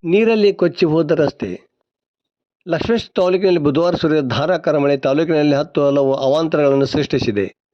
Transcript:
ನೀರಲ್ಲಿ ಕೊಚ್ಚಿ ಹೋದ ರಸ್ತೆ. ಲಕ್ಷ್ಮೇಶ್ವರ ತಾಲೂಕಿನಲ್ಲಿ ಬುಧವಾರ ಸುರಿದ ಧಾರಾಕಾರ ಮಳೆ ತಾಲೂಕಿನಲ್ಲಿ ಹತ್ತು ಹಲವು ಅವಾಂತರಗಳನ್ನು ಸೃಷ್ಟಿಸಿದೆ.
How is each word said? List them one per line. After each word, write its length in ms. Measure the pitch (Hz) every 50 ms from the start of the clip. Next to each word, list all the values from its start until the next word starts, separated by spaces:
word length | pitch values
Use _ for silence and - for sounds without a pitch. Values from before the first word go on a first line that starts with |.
| -
ನೀರಲ್ಲಿ 460 | 160 170 202 226 220 226 220 208 202 196
ಕೊಚ್ಚಿ 340 | - 180 175 - - 185
ಹೋದ 240 | 165 151 160 170 147
ರಸ್ತೆ. 500 | 170 151 156 135 - _ - 98 90 - _ _ _ _ _ _ _ _ _ _ _ _ _ _ _ _ _ _ _ _ _ 185
ಲಕ್ಷ್ಮೇಶ್ವರ 540 | 165 160 - - 233 233 - - _ - 185
ತಾಲೂಕಿನಲ್ಲಿ 380 | 180 185 185 190 190 180 170
ಬುಧವಾರ 340 | 147 143 139 151 165 175 175
ಸುರಿದ 340 | 156 - 160 151 156 143 127
ಧಾರಾಕಾರ 500 | 113 107 139 160 185 165 - 170 151 151
ಮಳೆ 180 | 143 143 143
ತಾಲೂಕಿನಲ್ಲಿ 580 | 135 135 143 135 147 165 160 165 151 151 147 143
ಹತ್ತು 320 | 139 151 147 _ - 143
ಹಲವು 280 | 143 139 143 139 135 135
ಅವಾಂತರಗಳನ್ನು 720 | 139 135 131 139 156 165 160 160 151 147 139 139 139 139
ಸೃಷ್ಟಿಸಿದೆ. 800 | 131 - 151 143 - - 135 - - 104 101 98 95 - _ _ _